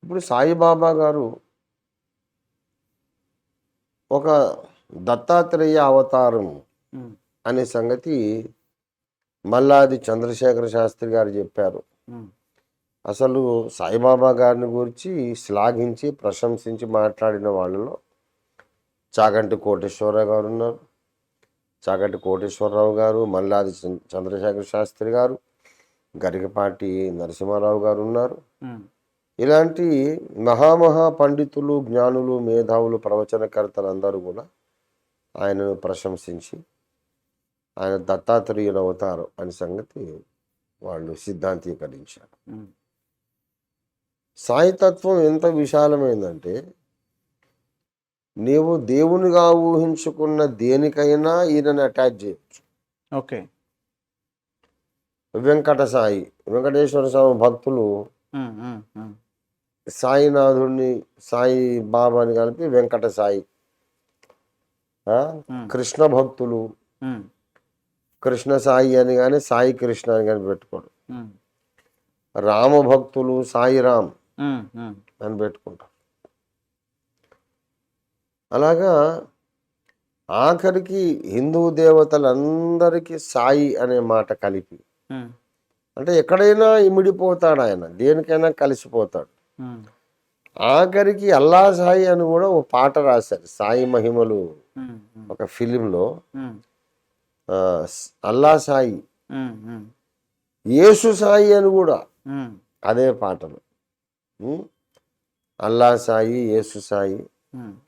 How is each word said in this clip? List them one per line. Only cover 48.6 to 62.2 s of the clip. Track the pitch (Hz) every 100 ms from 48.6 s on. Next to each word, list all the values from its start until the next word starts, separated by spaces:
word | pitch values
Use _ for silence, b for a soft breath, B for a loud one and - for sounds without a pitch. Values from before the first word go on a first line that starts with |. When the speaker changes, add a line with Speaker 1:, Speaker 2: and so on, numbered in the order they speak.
| 160 165 113
Speaker 1:
దేవునిగా | 131 160 180 185 175 170 170 165
ఊహించుకున్న | 165 165 160 160 151 151 151 147 113
దేనికైనా | 120 135 147 143 147 147 156 175 175
ఈయనని | 151 147 143 139
అటాచ్ | - 131 110
చేయొచ్చు. | 101 90 _ _ _ _ _ _ _ 139
Speaker 2:
ఓకే. | 135 120 82 _ _ _ _ _ _ _ _ _ _ _ _ _ _ _ _ _ _ - 127
Speaker 1:
వెంకట | 151 147 139 135
సాయి, | 123 110 101 85 _ -
వెంకటేశ్వర | 113 135 139 147 139 135
స్వామి | 131 135 123
భక్తులు | 120 117 - 131 107 101 101 _ _ 139
Speaker 2:
మ్మ్, | 127 107 123
మ్మ్, | 117 104 -
మ్మ్. | 110 107 _ _ _ _ _ _ - -
Speaker 1:
సాయినాథుడిని, | 127 139 147 143 135 135 131 131 127 120 - _ -
సాయి | 120 127 127 127 120 107
బాబాని | 117 120 120